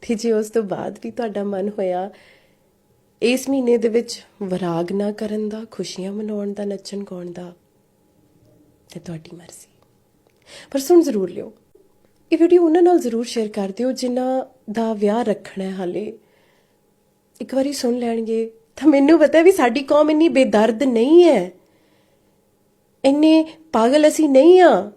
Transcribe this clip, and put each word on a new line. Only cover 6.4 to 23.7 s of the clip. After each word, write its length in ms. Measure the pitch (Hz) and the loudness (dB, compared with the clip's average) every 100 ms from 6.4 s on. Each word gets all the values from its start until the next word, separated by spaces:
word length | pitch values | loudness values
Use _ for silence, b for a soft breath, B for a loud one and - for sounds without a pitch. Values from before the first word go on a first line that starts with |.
| 202 | -8
ਦਾ, 120 | 202 | -8
ਨੱਚਣ 400 | 202 196 196 196 202 | -10 -10 -12 -14 -14
ਗਾਉਣ 220 | 180 175 | -14 -14
ਦਾ, 220 | 175 180 175 _ _ _ _ _ _ _ _ _ _ _ _ _ | -16 -18 -20 _ _ _ _ _ _ _ _ _ _ _ _ _
ਤੇ 60 | 175 | -20
ਤੁਹਾਡੀ 360 | 160 160 160 165 | -16 -16 -16 -20
ਮਰਜ਼ੀ। 320 | 170 - _ _ _ _ _ _ _ _ B B B | -20 -20 _ _ _ _ _ _ _ _ B B B
ਪਰ 80 | 277 | -10
ਸੁਣ 240 | 269 349 | 2 2
ਜ਼ਰੂਰ 280 | 285 214 185 | 2 -2 -6
ਲਿਓ। 220 | 180 214 - _ _ _ _ _ _ _ | -10 -16 -18 _ _ _ _ _ _ _
ਇਹ 60 | 311 | 0
ਵੀਡੀਓ 260 | 330 349 | 4 4
ਉਹਨਾਂ 180 | 339 320 | 4 4
ਨਾਲ 160 | 349 349 | 4 4
ਜ਼ਰੂਰ 260 | 247 226 | 0 -4
ਸ਼ੇਅਰ 240 | 233 240 214 | -6 -6 -6
ਕਰ 240 | 214 196 190 | -6 -8 -4
ਦਿਓ 160 | 247 | -6
ਜਿਨ੍ਹਾਂ 520 | 262 254 247 254 262 254 _ - | -4 -4 -4 -4 -4 -6 _ -12
ਦਾ 220 | 214 226 | -6 -4
ਵਿਆਹ 300 | 220 208 214 | -2 -2 -2
ਰੱਖਣਾ 420 | 233 196 - - | -2 -6 -8 -10
ਹੈ 60 | 190 | -10
ਹਾਲੇ। 480 | 190 180 180 214 226 _ _ _ _ _ _ _ _ _ _ _ _ | -8 -8 -8 -10 -14 _ _ _ _ _ _ _ _ _ _ _ _
ਇੱਕ 140 | 214 | -8
ਵਾਰੀ 180 | 254 269 | -4 -4
ਸੁਣ 220 | 285 247 | -4 -4
ਲੈਣਗੇ 560 | 247 240 226 220 226 226 _ _ - | -4 -4 -6 -4 -6 -6 _ _ -2
ਤਾਂ 120 | 277 | 2
ਮੈਨੂੰ 300 | 277 277 330 | 4 6 6
ਪਤਾ 240 | 294 320 | 6 6
ਵੀ 100 | 339 | 4
ਸਾਡੀ 300 | 381 254 240 | 4 2 0
ਕੌਮ 280 | 277 294 302 | 0 2 4
ਇੰਨੀ 180 | 311 330 | 2 2
ਬੇਦਰਦ 540 | 254 262 208 220 220 | 2 2 2 0 0
ਨਹੀਂ 420 | 285 233 240 330 | 0 0 4 6
ਹੈ, 280 | 349 254 180 - _ _ _ _ _ _ _ _ _ _ _ _ _ _ | 6 4 0 -12 _ _ _ _ _ _ _ _ _ _ _ _ _ _
ਇੰਨੇ 500 | 269 285 311 320 311 - _ | 0 2 4 4 2 -8 _